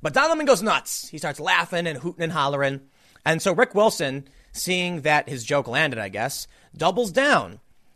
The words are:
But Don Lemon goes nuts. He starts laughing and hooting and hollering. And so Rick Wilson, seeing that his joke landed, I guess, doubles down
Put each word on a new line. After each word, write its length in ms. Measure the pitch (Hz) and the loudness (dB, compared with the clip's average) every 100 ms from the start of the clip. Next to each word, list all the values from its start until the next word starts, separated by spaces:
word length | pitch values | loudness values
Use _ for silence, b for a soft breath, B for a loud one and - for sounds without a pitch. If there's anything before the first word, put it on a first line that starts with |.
But 120 | 156 | 0
Don 140 | 147 302 | 2 2
Lemon 180 | 330 294 | 2 4
goes 160 | 233 | 4
nuts. 460 | 214 156 - - - | 4 -2 -2 -10 -10
He 100 | 156 | -8
starts 220 | 160 143 | -8 -6
laughing 460 | 156 180 170 175 170 | 0 2 2 -2 -4
and 120 | 147 | -4
hooting 240 | 151 175 | -8 -6
and 100 | 165 | -4
hollering. 480 | 156 143 143 139 139 - b b b | 0 0 0 -2 -2 -12 b b b
And 160 | - 160 | -2 0
so 140 | 196 | 0
Rick 200 | 175 247 | 2 2
Wilson, 540 | 190 220 - 147 135 143 b b | 4 2 2 -4 -6 -10 b b
seeing 500 | - - 185 180 175 | -12 -2 -2 -2 -2
that 260 | 143 151 147 | 2 2 0
his 160 | 143 | -8
joke 220 | 113 143 127 | -2 -2 0
landed, 320 | 123 156 120 | 0 0 -2
I 100 | 104 | -6
guess, 380 | 98 120 - - b b - | -4 -4 -6 -12 b b -2
doubles 360 | 156 190 240 | 0 2 0
down 480 | 175 277 233 101 104 _ _ _ | 2 4 4 2 -12 _ _ _